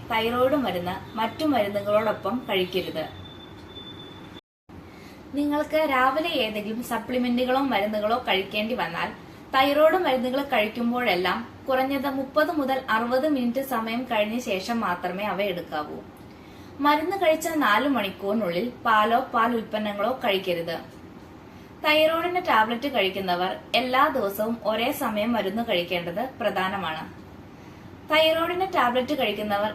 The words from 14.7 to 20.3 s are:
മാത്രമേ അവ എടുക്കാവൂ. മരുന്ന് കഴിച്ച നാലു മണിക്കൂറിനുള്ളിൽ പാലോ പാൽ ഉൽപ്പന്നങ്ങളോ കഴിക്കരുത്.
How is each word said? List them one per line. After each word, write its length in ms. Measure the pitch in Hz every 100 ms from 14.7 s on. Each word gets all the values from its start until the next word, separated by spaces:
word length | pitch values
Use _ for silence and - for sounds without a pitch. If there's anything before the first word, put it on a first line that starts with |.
| 233
മാത്രമേ 440 | 202 175 180 185
അവ 180 | 208 185
എടുക്കാവൂ. 560 | 202 175 - 156 151 - - - - - - - - -
മരുന്ന് 380 | 285 302 320 392
കഴിച്ച 300 | 339 311 330
നാലു 420 | 320 240 214 277
മണിക്കൂറിനുള്ളിൽ 840 | 254 196 190 196 226 190 175 240 - 240
പാലോ 340 | 214 214 233
പാൽ 320 | 262 240 233 233
ഉൽപ്പന്നങ്ങളോ 640 | 214 214 214 202 214 262
കഴിക്കരുത്. 540 | 240